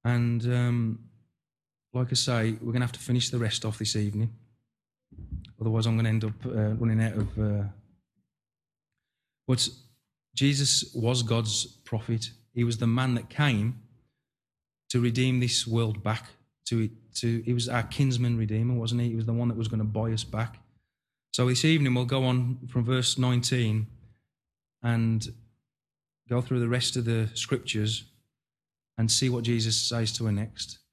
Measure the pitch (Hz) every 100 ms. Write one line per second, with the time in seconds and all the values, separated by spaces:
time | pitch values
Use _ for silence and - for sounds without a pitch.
0 | 120 120 120 117 120 123 120 120 113 113
1 | - _ _ _ _ _ _ _ _ 123
2 | 123 127 - 120 113 110 120 120 123 -
3 | - 123 - 123 110 - 110 107 110 110
4 | 104 107 113 - _ _ _ _ _ _
5 | _ - - - - - 110 113 113 113
6 | 113 110 110 110 123 110 107 - 117 110
7 | 113 104 101 - 107 104 98 - _ _
8 | _ _ _ _ _ _ _ _ _ _
9 | _ _ _ _ - 127 - - _ _
10 | _ _ _ - 139 139 139 - - 123
11 | 113 123 113 117 113 104 - - - 113
12 | - 113 - - _ 123 117 113 117 120
13 | 131 120 120 - 147 110 110 127 - _
14 | _ _ _ _ _ _ _ _ _ 127
15 | 120 117 127 127 123 - 120 113 113 104
16 | 101 113 - - _ _ - 117 110 -
17 | _ - 117 117 113 123 117 120 110 -
18 | 135 120 120 117 107 110 117 123 113 120
19 | 120 113 113 117 120 117 110 110 107 107
20 | 113 110 - 107 117 - _ _ _ _
21 | _ _ _ - 127 127 156 160 135 123
22 | 123 135 131 127 123 123 - 127 117 127
23 | 123 - 127 123 120 127 113 110 107 -
24 | - _ _ _ _ _ _ _ 120 117
25 | 113 113 - - - _ _ _ _ _
26 | _ _ - 123 123 127 120 123 - 127
27 | 113 113 110 - - 131 - 110 107 110
28 | - _ _ _ _ _ _ _ _ -
29 | 110 - 131 123 117 117 113 110 - 117
30 | 110 - 113 101 110 - - - _